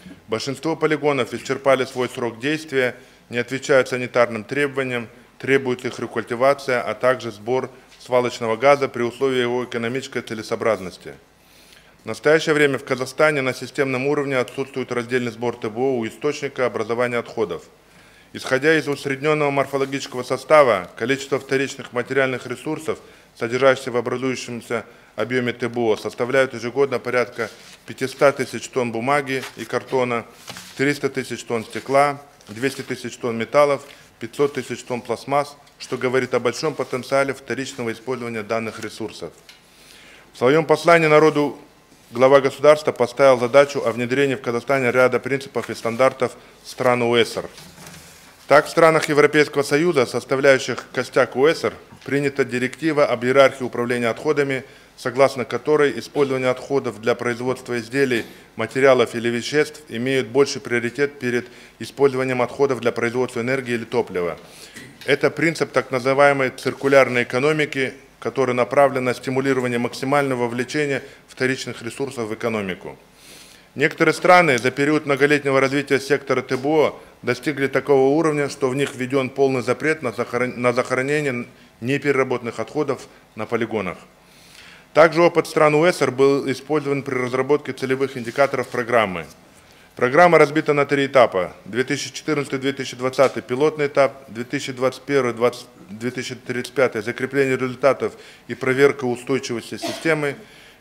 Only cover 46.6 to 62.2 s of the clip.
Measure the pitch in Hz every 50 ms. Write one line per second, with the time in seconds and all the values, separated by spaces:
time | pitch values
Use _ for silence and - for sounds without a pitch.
46.6 | - - - - 131 127 123 123 120 117 120 117 110 - - - - - - -
47.6 | - - - - - - - - - - - - - - - - - - 139 151
48.6 | 147 - - 170 165 160 160 156 151 - 151 139 147 147 151 151 147 139 - 147
49.6 | 131 - 143 143 165 180 165 135 120 - - 123 - - 139 131 139 143 135 127
50.6 | - - 120 - - - - 131 123 - - 139 127 - - 120 135 160 165 160
51.6 | - 107 95 - - - - - - - 131 143 147 139 135 - 131 117 120 123
52.6 | 127 123 - - 156 160 151 147 143 107 123 117 120 123 131 139 135 131 127 -
53.6 | 127 117 - 120 120 120 123 120 120 117 110 - - 151 151 139 143 139 135 127
54.6 | 127 - - - - - - - - 127 117 127 139 131 - 127 117 - - -
55.6 | - 147 151 147 147 143 - 117 113 - - 147 143 131 131 131 127 127 123 -
56.6 | - - 139 135 120 123 104 104 110 120 117 117 120 120 120 110 123 127 123 123
57.6 | - - 123 120 110 107 120 139 139 127 123 110 98 - - - - - - -
58.6 | 110 110 - 131 131 139 131 127 117 110 - 117 113 117 117 120 113 - 143 151
59.6 | 151 147 - - - - 113 113 123 131 135 135 123 110 117 139 143 139 139 131
60.6 | - 117 120 120 113 117 113 - 143 143 143 - 131 123 120 120 117 - - -
61.6 | - - - - 117 - - - 139 139 127 131